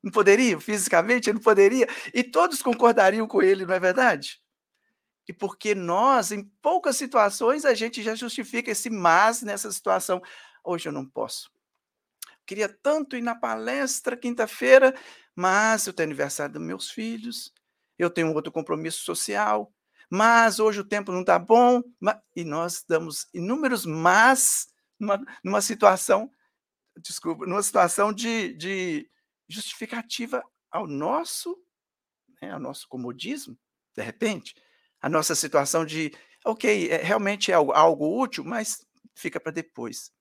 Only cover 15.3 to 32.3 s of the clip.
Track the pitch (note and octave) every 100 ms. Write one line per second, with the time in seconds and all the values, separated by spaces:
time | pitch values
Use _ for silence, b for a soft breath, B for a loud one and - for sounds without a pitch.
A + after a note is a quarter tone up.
15.3 | - F3+ G3 A3 A3 G3+ F3+ D#3+ C#3+ C#3+
16.3 | - D3 D3 E3 F#3+ - - A3+ A#3 A3+
17.3 | A3+ - _ _ _ _ _ F3 E3+ E3
18.3 | D#3 D3+ D#3+ D3+ D#3+ D#3+ E3 - E3+ -
19.3 | G3+ G#3+ G#3+ G#3+ _ _ b b F3+ A3+
20.3 | A#3 A3+ G#3 A3 G3+ G3+ G#3 G3 F#3 F3+
21.3 | F3+ F3 A3+ B3 B3 B3 _ F#3+ - _
22.3 | - E3+ D3 E3+ E3+ - D#3+ E3 D3+ -
23.3 | F3+ F3 C4+ C#4+ A#3 E3 D#3+ E3 F#3+ A#3
24.3 | C4 - - - _ _ _ G#3 G3+ C4+
25.3 | B F#3 G#3 G3 G#3+ G#3 F#3+ - G3 A3
26.3 | _ _ _ _ _ _ - - - E3
27.3 | D3+ E3+ F#3+ G3 G3+ F3 - G#3 G#3 A#3
28.3 | A3+ F#3 D3+ F3 G3 F3+ D3+ - _ _
29.3 | _ _ F#3+ - - A3+ A#3 A#3 - A#3
30.3 | B3 - _ _ F3 F#3 C#3+ D#3 C#4+ E4+
31.3 | - F4 F4+ _ _ _ _ _ _ _